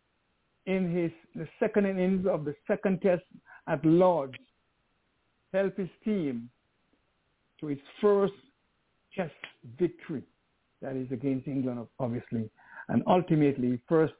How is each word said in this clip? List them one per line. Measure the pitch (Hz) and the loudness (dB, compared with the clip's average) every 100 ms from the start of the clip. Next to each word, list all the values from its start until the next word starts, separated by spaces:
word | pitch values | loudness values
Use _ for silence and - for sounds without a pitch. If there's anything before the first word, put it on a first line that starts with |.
| _ _ _ _ _ _ | _ _ _ _ _ _
in | - 190 180 | -4 -2 0
his, | 175 170 - _ - | -2 -2 -6 _ -12
the | 156 - | -12 -4
second | 226 208 | -2 0
innings | 196 190 185 190 185 | 0 0 0 0 0
of | 170 147 | -2 -4
the | 143 - | -8 -4
second | - 202 185 | -2 -2 0
test | 196 175 - - _ - - | 0 0 -4 -20 _ -14 -6
at | 156 | 0
Lord's, | 156 165 185 165 135 - _ _ _ _ _ _ _ _ _ _ _ | 4 6 6 4 -2 -10 _ _ _ _ _ _ _ _ _ _ _
help | 190 196 185 | -2 -2 -2
his | 175 - | -8 -6
team | 220 208 147 120 120 _ _ _ _ _ _ _ _ _ _ _ | -4 -2 -2 -4 -10 _ _ _ _ _ _ _ _ _ _ _
to | 151 | -8
its | 139 - - | -8 -10 0
first | 208 202 196 - _ _ _ _ _ _ _ | 4 4 2 -2 _ _ _ _ _ _ _
test | - 165 - - - 127 117 | -8 -8 -10 -18 -18 -16 -4
victory, | 175 - - 139 - _ _ _ _ _ | -4 -4 -10 -10 -10 _ _ _ _ _
that | - 135 | -10 -8
is | 127 | -6
against | 127 139 131 139 | -4 -2 -4 -4
England, | 135 127 120 110 - | -4 -4 -6 -10 -6
obviously, | 123 120 - 117 110 - - - - | -4 -4 -4 -6 -6 -10 -20 -16 -4
and | 117 - | 0 2
ultimately | 180 175 156 143 135 123 123 - | 2 4 4 4 2 -2 -2 0
first | 165 156 | 2 2